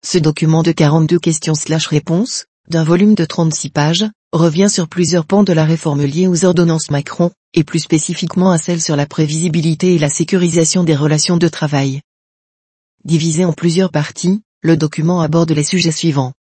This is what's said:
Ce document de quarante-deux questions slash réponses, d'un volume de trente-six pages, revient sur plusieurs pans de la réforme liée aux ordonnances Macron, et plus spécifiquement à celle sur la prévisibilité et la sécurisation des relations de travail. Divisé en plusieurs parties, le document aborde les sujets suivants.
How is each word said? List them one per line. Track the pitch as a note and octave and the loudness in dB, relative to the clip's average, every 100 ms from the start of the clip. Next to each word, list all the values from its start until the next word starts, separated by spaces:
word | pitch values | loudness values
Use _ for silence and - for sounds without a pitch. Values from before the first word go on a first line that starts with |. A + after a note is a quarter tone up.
Ce | - F3+ | -2 0
document | D#3 D3+ D#3 D#3+ | 0 0 2 2
de | D#3+ | 2
quarante-deux | D#3+ D3+ D#3+ D#3 F3 | 2 2 4 2 0
questions | E3+ D#3+ - | 0 -2 -2
slash | D#3 - D#3+ - | -4 -2 -4 0
réponses, | D#3 - E3 A#3+ - - _ _ | -2 0 -2 -2 -6 -12 _ _
d'un | E3 | -2
volume | D#3+ F3 G#3 | 0 2 4
de | G#3+ | 2
trente-six | D#3+ - D#3+ D3+ - | 0 0 -2 -2 -6
pages, | - D3 E3+ G#3+ - _ | -2 0 0 -4 -8 _
revient | E3 E3+ D#3 G3+ | 0 0 2 0
sur | - E3 | 0 -4
plusieurs | - E3+ F3 D#3+ | -2 0 0 0
pans | G3 | 2
de | G3+ | 2
la | D#3+ | 2
réforme | D#3 E3 E3 C#3+ | 2 0 -2 -2
liée | C#3+ D3 F#3 | -2 0 0
aux | F3 | 2
ordonnances | F#3 F3 E3+ D#3+ - | 2 2 2 0 -2
Macron, | C#3+ C#3+ - F3 _ _ | -4 -4 -2 -2 _ _
et | - | -2
plus | D3 E3 | 0 -2
spécifiquement | - D#3+ - F3 E3 - F#3 | 0 -2 -2 -6 -4 0 2
à | E3+ | 2
celle | - F3 | -2 -4
sur | E3 D3+ | -2 -2
la | C#3+ | -2
prévisibilité | - D#3 D#3 F3 D#3+ D#3+ D#3+ F3+ | -2 -2 -2 -2 0 -2 0 2
et | F3 | 2
la | D3 | 0
sécurisation | - E3 F#3+ F3 E3+ E3 F#3 | -2 -2 0 0 2 0 0
des | F3 D3+ | 2 2
relations | D3+ D3+ - F3 | 2 0 0 2
de | E3+ | 0
travail. | - D3+ D3 C3+ C3+ - _ _ _ _ _ _ _ _ _ | 0 -2 0 -2 -4 -10 _ _ _ _ _ _ _ _ _
Divisé | - D#3+ D#3+ D#3 | -2 0 0 0
en | F#3 | -2
plusieurs | D#3 E3+ E3 F#3+ | 0 -2 0 0
parties, | D3+ D3 - E3+ G3+ _ _ | -2 -6 -4 -2 -2 _ _
le | D#3 E3 | 0 0
document | D3+ - D#3 F3+ | 0 -2 -2 0
aborde | D#3 D#3+ E3 | 0 0 2
les | D3+ | 0
sujets | C#3+ F#3 E3+ | 0 0 -2
suivants. | D#3 E3+ C#3+ C3 - | -2 -2 0 -2 -6